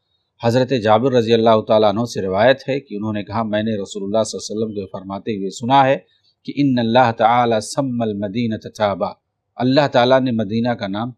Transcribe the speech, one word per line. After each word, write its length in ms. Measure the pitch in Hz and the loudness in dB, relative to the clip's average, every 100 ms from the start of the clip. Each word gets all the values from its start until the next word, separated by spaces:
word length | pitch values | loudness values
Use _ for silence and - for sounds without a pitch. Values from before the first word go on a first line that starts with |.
| _ _ _ _ | _ _ _ _
हज़रत 320 | 120 123 127 135 | 0 0 2 0
जाबिर 300 | 104 107 131 | 4 4 4
रज़ी 200 | 123 110 | 2 2
अल्लाह 280 | 113 113 110 | 4 4 4
तआला 280 | 107 110 107 | 4 2 2
अन्हु 160 | 101 120 | 0 -4
से 140 | 127 | -4
रिवायत 380 | 95 95 120 131 - | -4 2 2 2 -2
है 100 | 139 | -6
कि 160 | - 104 | -6 -8
उन्होंने 260 | 110 104 | -6 -6
कहा, 200 | 101 104 | -6 -6
"मैंने 300 | 113 104 110 107 | -4 -2 -2 -4
रसूलुल्लाह 460 | 95 104 98 110 | -6 -8 -4 -2
सल्लल्लाहु 340 | 107 95 - 107 | -2 -4 -8 -6
अलैहि 100 | 113 | -6
वसल्लम 120 | 104 95 | -6 -10
को 120 | 98 | -12
फरमाते 340 | 95 98 117 | -12 -10 -8
हुए 180 | 104 95 | -6 -6
सुना 320 | - 117 135 | -6 0 4
है 140 | 131 139 - _ _ _ - | 4 2 -4 _ _ _ -10
कि 60 | - | -2
इन्नल्लाह 520 | 143 123 113 120 120 | 0 2 2 4 4
तआला 460 | 113 113 123 120 110 | 4 2 4 2 0
सम्मल 540 | - - 135 120 110 101 | -2 -4 -4 -2 -4 -4
मदीनत 500 | 101 110 117 104 - | -6 -4 -4 -6 -8
ताबा, 420 | - 104 92 98 - _ _ _ - | -2 -2 -2 -6 -8 _ _ _ -4
अल्लाह 280 | 127 135 139 | 0 2 2
ताला 300 | 131 123 131 | 4 4 4
ने 120 | 131 | 2
मदीना 420 | 113 98 113 120 | -2 -2 -2 -2
का 140 | 113 98 | -4 -6
नाम 220 | 101 123 | -6 -8